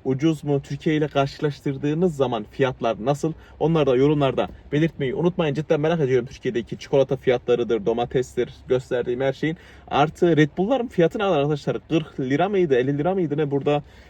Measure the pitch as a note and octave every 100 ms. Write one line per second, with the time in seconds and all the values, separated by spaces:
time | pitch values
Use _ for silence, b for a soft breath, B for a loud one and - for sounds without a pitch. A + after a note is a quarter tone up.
0 | C3+ C3 D#3+ D3+ D3 C#3 C#3 C#3+ E3+ D#3
1 | D#3 C#3+ C#3 - D3+ C#3+ D3 C3+ C#3+ D#3
2 | F#3 C#3+ B2+ A#2 G#2+ - B2+ - A#2 G#2+
3 | A#2 D3 D#3 D#3+ B B D3+ E3 C3+ B2+
4 | C#3+ D3 C3+ A#2+ G#2 B - C#3+ D#3+ -
5 | C3+ C3 E3+ F3 D#3 C3 D3+ D#3 D3+ E3
6 | C3+ B2+ A#2+ - C3 A#2+ A#2 - - C#3+
7 | C3 C3 - B2 - A#2+ A2+ A#2 G2+ A#2
8 | A#2+ C3+ B2 - A#2+ - - B2+ - B2
9 | A#2+ B2 C3+ C3+ D3+ E3+ B B - C3
10 | D3+ - F3 D3+ D3+ - G3 C4 A#3+ -
11 | E3 A3+ G3 D#3+ C#3+ D3 - A2+ - D#3+
12 | D#3+ - B2+ C#3+ F#3 G3 F3 B2 C3 C#3+
13 | D#3 F#3+ D#3+ D3 D3 C#3 C3+ D3 b b